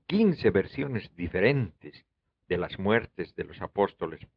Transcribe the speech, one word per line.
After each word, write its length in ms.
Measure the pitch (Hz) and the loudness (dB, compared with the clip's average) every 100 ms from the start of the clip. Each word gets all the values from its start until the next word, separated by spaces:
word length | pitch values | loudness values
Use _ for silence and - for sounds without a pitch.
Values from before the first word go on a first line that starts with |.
| - | -2
quince 440 | 196 220 156 110 | 2 4 4 2
versiones 640 | 95 92 - 139 117 - - | 2 0 -4 -6 -6 -8 -8
diferentes 880 | 85 92 110 143 98 - - - _ _ _ _ - | -6 2 4 4 -2 -8 -20 -20 _ _ _ _ -6
de 100 | 87 | -4
las 200 | 90 - | -4 -4
muertes 560 | 98 113 - - 85 | 0 0 0 -8 -10
de 100 | - | -10
los 160 | 82 80 | -12 -12
apóstoles 600 | 85 98 98 - 82 78 - | -6 0 0 0 -8 -8 -18